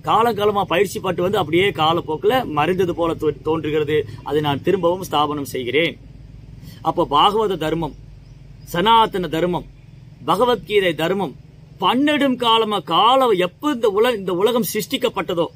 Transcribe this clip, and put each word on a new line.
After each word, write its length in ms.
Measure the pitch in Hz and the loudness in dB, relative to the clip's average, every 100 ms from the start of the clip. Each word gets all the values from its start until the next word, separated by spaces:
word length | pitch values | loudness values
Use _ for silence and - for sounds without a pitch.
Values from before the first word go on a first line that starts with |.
காலங்காலமா 600 | 151 190 233 202 208 202 | 0 2 2 2 0 0
பயிற்சி 360 | 180 165 202 214 | 0 0 0 -2
பட்டு 220 | 180 180 | -4 -2
வந்து 160 | 180 208 | 0 -2
அப்படியே 300 | 156 170 202 | 0 0 0
காலப்போக்குல 640 | 156 156 165 151 156 202 254 233 | 2 0 0 -2 -4 0 0 0
மறைந்தது 500 | 147 151 185 180 160 | -2 0 0 -2 -2
போல 180 | 165 | -2
தோ-, 280 | 147 151 143 | -2 -2 -2
தோன்றுகிறது. 560 | 156 160 151 156 147 151 - - | -2 -4 -2 -2 0 -2 -2 -8
அதை 180 | - 147 | -4 -2
நான் 220 | 151 139 | 0 -2
திரும்பவும் 400 | - 190 170 185 | 0 0 0 -2
ஸ்தாபனம் 480 | 190 151 147 147 139 | -2 -2 0 -2 -8
செய்கிறேன். 420 | 131 123 131 165 - - - - - - - - - | -8 -2 0 0 -4 -16 -20 -20 -20 -20 -20 -20 -8
அப்போ 260 | - 147 151 | -4 -2 0
பாகவத 480 | 143 185 208 214 185 | 4 4 2 0 -2
தர்மம், 380 | 156 160 156 - - - - - - - | -4 -4 -6 -10 -20 -20 -20 -20 -20 -20
சனாதன 640 | - 175 202 226 220 196 175 | -8 -2 4 4 4 0 -4
தர்மம், 400 | 160 180 170 - - - - - - 127 | -2 -2 -2 -8 -18 -20 -20 -20 -10 -2
பகவத்கீதை 680 | 180 240 233 160 208 185 156 | 0 2 0 0 0 2 0
தர்மம் 400 | 165 196 170 120 - - - - | -2 -2 -4 -8 -18 -20 -20 -2
பன்னெடும் 560 | 185 233 294 294 277 247 | 0 2 2 2 0 0
காலமா, 440 | 240 226 220 202 | 2 4 2 -2
காலம் 560 | - 165 214 269 254 190 | 0 2 4 4 4 2
எப்ப 320 | 180 - 294 | 0 -2 -4
இந்த 160 | 262 226 | 0 0
உல-, 280 | 196 240 226 | 2 0 0
இந்த 160 | 190 | -4
உலகம் 380 | 175 214 247 196 | 0 2 2 -2
சிருஷ்டிக்கப்பட்டதோ, 720 | 214 - 262 240 196 170 170 160 | -4 -4 -2 -2 -2 -4 -2 -2